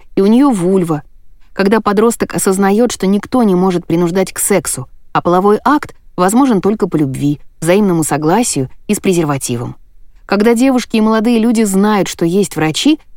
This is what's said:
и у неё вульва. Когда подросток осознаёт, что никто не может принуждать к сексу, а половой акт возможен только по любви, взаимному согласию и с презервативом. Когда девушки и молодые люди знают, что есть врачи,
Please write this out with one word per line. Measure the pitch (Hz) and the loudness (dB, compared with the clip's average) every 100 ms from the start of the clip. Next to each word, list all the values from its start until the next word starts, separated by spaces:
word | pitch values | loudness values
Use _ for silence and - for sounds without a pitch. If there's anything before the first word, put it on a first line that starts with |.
| - - | -4 0
и | |
у | 196 | 2
неё | 233 285 | 4 4
вульва. | 202 175 196 165 151 - - - - - | 2 0 0 0 -4 -8 -20 -20 -20 -12
Когда | - 196 220 | -2 0 0
подросток | 208 202 233 - - - | 0 2 2 0 -6 -2
осознаёт, | 202 190 196 208 240 | -2 0 2 2 0
что | - - | 0 -2
никто | 202 - 254 | -2 -2 0
не | 214 180 | 2 2
может | 185 175 - | 0 -2 -2
принуждать | 170 170 185 185 | -2 0 -2 -4
к | - | -4
сексу, | - 190 - - - - - | -2 -2 -2 -8 -12 -18 -8
а | - | -4
половой | 170 180 202 214 | 0 2 2 2
акт | 247 294 - - - - | 2 0 -2 -14 -12 -2
возможен | 185 226 277 196 | 0 2 2 2
только | 190 220 196 | 0 -2 -2
по | 156 | -2
любви, | 135 131 143 147 - - | -2 -2 -4 -4 -8 -6
взаимному | 160 196 196 170 | 0 2 2 0
согласию | 151 151 151 208 240 143 131 - - | -2 -2 0 0 0 -4 -6 -8 -6
и | |
с | 196 | -2
презервативом. | 202 175 151 135 - 120 123 - - - - - - | 0 0 0 -4 -4 -6 -8 -12 -20 -20 -20 -20 -6
Когда | 202 226 | 0 2
девушки | 233 269 254 - 226 | 4 2 0 0 0
и | |
молодые | 220 220 226 233 | 2 2 2 2
люди | 233 226 | 2 2
знают, | 214 190 208 208 170 | 2 2 2 0 -2
что | - 170 | -2 0
есть | 196 190 156 | 0 -2 -2
врачи, | 156 156 294 311 - | -2 0 0 0 -4